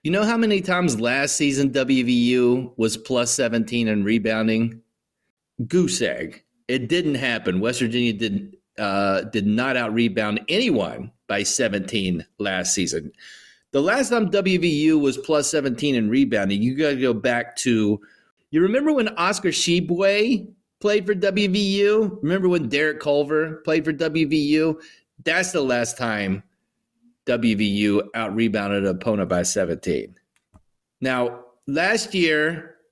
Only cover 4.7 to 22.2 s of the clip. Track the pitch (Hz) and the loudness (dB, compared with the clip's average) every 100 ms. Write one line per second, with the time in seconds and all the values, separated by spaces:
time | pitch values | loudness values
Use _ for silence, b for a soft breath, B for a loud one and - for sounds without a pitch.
4.7 | 113 _ _ _ _ _ _ _ - 120 | -6 _ _ _ _ _ _ _ -10 -2
5.7 | 180 170 - 107 64 82 - _ _ - | 2 2 0 -2 -4 -10 -14 _ _ -6
6.7 | 131 113 175 170 135 131 113 92 92 113 | -6 -2 -2 0 -2 -2 -2 -2 0 -2
7.7 | 123 120 123 120 104 113 98 - - _ | -2 -2 0 -2 -2 -4 -4 -6 -20 _
8.7 | - 104 98 101 98 110 110 98 107 131 | -6 -2 0 0 0 -2 -2 0 0 0
9.7 | 127 117 113 117 98 107 104 - 180 247 | -2 -2 0 0 0 -2 -4 -2 -2 2
10.7 | 131 85 57 110 _ - 101 - - 117 | 0 -2 -8 -14 _ -6 -4 -2 -2 0
11.7 | 101 95 110 92 87 - - 101 92 90 | -2 -4 -2 -2 -2 -6 -6 -4 -2 -2
12.7 | - 87 80 73 _ B B B B B | -2 -2 -4 -8 _ B B B B B
13.7 | 139 160 247 262 233 208 196 190 180 170 | -2 0 0 0 0 2 0 2 2 2
14.7 | 147 156 156 143 131 - 151 143 156 135 | 2 2 4 2 -2 0 0 0 -2 -2
15.7 | 120 147 127 107 127 135 110 98 101 117 | -2 0 0 2 2 2 0 0 0 0
16.7 | 135 151 135 127 110 123 120 120 - - | 0 -2 0 0 0 0 -2 -4 -4 0
17.7 | 113 104 104 b b b b b 156 185 | 2 2 0 b b b b b 2 2
18.7 | 247 302 285 214 - 180 196 185 - - | 2 2 2 0 0 -2 0 -2 -2 2
19.7 | 175 160 175 196 202 226 220 - - _ | 2 0 2 2 2 2 0 -4 -20 _
20.7 | _ 208 208 185 190 196 196 208 196 202 | _ 0 0 0 0 0 2 2 2 0
21.7 | 196 202 214 214 - | 2 2 2 0 -2